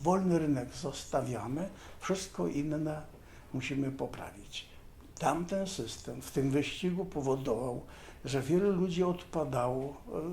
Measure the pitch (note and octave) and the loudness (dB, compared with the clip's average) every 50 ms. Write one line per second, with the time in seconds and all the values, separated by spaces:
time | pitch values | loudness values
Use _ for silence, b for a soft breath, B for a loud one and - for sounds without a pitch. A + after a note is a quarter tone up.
0 | C#3 D#3+ F#3 F#3+ F#3+ F#3 E3+ E3 D#3 D3+ D3 C3 B2 B2 - - - C#3+ C3+ - | 4 6 6 6 6 6 6 6 6 6 4 4 2 -4 -6 -6 -6 -4 -4 -6
1 | - - - C#3+ B2 B2 B2 G#2+ G#2 A2+ B2+ D3+ F3+ G3 B B B B B B | -8 0 0 2 2 2 -2 -4 -2 -2 -2 -2 -2 -4 B B B B B B
2 | - - F#3 F#3+ - - - - F3 E3 - C#3+ C#3+ D3+ D3+ D#3 D#3 D#3 D3+ D#3 | -2 0 0 0 0 -6 -4 -2 0 0 2 0 0 0 0 0 0 0 -2 -4
3 | D#3 - - B B B B B B B - C3 B2+ - C#3 C3+ C#3 C3 C3+ - | -6 -10 -16 B B B B B B B -4 -4 -2 0 0 0 0 0 0 -2
4 | - A#2+ - F#2+ F2+ - - G2+ G2+ - - - - - - - - - - - | -4 -4 -4 -6 -8 -10 -10 -12 -14 -10 -10 -10 -10 -10 -16 -18 -18 -18 -18 -16
5 | - - - - - C#3+ C#3+ E3 F3 E3+ G3 G3 F#3+ F#3 F#3+ - B2 A2 - - | -18 -16 -8 0 2 2 2 2 0 0 0 -2 -2 -2 -4 -4 -4 -6 -6 -8
6 | - - B2 C3 C3 - - D3+ C3+ C#3 C3 D3 D3 - - - - F3+ F3+ F3+ | -8 -10 -8 -8 -10 -2 0 2 2 4 4 4 2 2 -2 -2 -2 0 0 0
7 | F#3+ F3+ - D3+ C#3 C3+ C3 C3+ C3+ C3+ A#2 A2 B2+ C3 B2 C3+ - B B B | -4 -4 -4 -2 2 2 2 2 2 0 0 0 0 -2 -4 -4 -6 B B B
8 | B B B B B C#3 B2+ C#3 C3 - D#3+ F3+ G3 G3+ G3 F3+ F#3 F3 E3+ E3+ | B B B B B 0 0 0 2 4 4 6 6 6 4 4 4 2 4 4
9 | F#3 F3+ F3 F3 - - - E3+ D3+ C#3 C3 C3 B2 B2 B2+ C3 C3 C#3 C#3+ - | 4 4 2 0 -4 -4 -2 -2 0 2 2 2 2 2 2 0 -2 -4 -6 -10
10 | - - - E3 D#3 E3+ | -12 -6 -6 -4 -4 -4